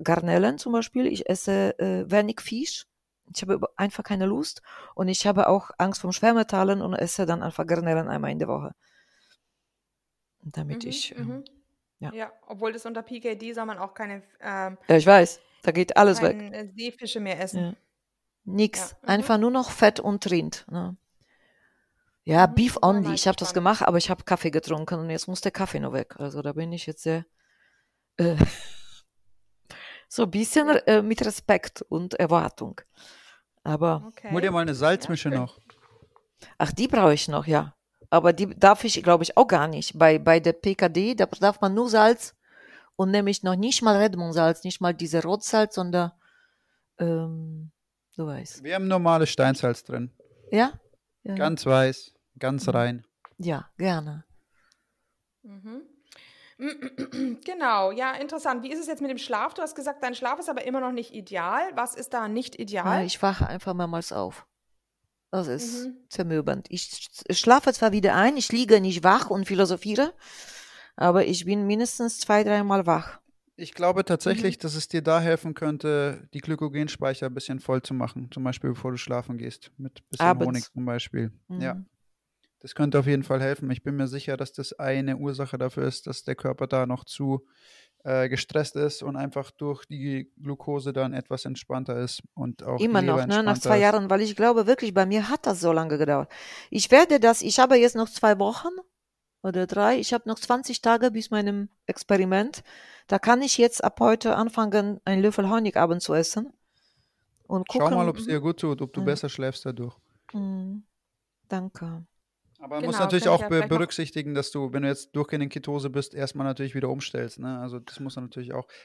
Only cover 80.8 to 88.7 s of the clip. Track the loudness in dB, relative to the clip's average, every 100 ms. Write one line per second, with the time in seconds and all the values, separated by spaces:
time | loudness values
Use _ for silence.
80.8 | -6 -6 -6 -6 -6 -8 -12 -8 -6 -8
81.8 | -12 _ _ _ _ _ _ _ -10 -2
82.8 | 2 2 2 0 0 -2 -2 -4 -6 -6
83.8 | -6 -4 -4 -6 -6 -6 -8 -10 -12 -6
84.8 | -4 -2 -2 -4 -6 -6 -6 -6 -6 -4
85.8 | -4 -4 -10 -10 -8 -6 -6 -4 -2 -2
86.8 | -2 -4 -10 -6 -4 -4 -6 _ _ -20
87.8 | _ _ -4 -2 0 -2 -2 -2 -2